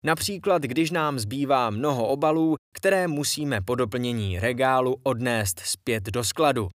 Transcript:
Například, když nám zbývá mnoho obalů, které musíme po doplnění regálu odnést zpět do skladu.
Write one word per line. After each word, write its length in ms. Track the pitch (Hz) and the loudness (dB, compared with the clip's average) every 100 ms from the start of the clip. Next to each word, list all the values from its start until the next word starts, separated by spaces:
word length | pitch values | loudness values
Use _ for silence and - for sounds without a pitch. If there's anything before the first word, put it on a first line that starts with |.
| 147 | 0
Například, 560 | 160 - 196 202 180 | -2 -2 -4 0 2
když 280 | 143 127 160 | 2 0 0
nám 280 | 175 151 139 | 0 0 -2
zbývá 520 | 107 135 139 135 120 | -4 -4 2 2 2
mnoho 380 | 104 147 131 113 | 0 0 0 0
obalů, 480 | 139 156 160 160 156 _ - | 2 2 2 2 0 _ -2
které 320 | 190 190 180 | 2 2 2
musíme 520 | 147 143 - 147 117 | -2 -2 -2 -2 -2
po 140 | 95 | 0
doplnění 640 | 123 120 127 123 120 98 90 | 0 0 -2 -2 -2 -2 0
regálu 560 | 113 123 131 131 127 131 | -2 2 2 4 2 0
odnést 580 | 135 123 123 117 101 - | -2 0 0 0 0 -4
zpět 440 | - - - 110 | -8 -6 -2 -2
do 200 | 101 120 | -2 -4
skladu. 440 | 113 - 151 127 92 | -4 2 2 2 -4